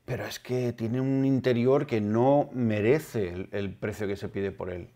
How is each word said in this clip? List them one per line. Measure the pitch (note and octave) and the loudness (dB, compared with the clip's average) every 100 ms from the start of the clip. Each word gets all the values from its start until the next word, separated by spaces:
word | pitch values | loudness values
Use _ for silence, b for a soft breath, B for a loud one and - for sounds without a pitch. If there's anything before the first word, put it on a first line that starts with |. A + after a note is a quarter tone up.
pero | - B2+ - | -10 -8 -8
es | - | -12
que | - B2+ B2 | -6 -2 -2
tiene | A#2+ A2+ B2+ | -4 -4 -2
un | C3+ C3+ | 0 2
interior | C3+ C3+ C3 A#2 B2 C#3 C#3+ | 2 2 2 4 4 4 2
que | A2+ | -2
no | G#2 A2 C3+ C#3+ C#3+ | 2 4 4 4 2
merece | B2+ A#2 G#2+ G#2 D#3 D#3 A#2 F2+ | 0 0 2 4 2 0 -4 -4
el, | F2+ F#2+ | -6 -8
el | G#2 G2 | -6 -6
precio | F#2+ G#2+ G2+ G2+ | -6 -8 -6 -6
que | G2 | -6
se | G2+ | -6
pide | G2 G2 | -4 -4
por | F#2 F2+ | -4 -8
él". | F2+ F2 | -10 -12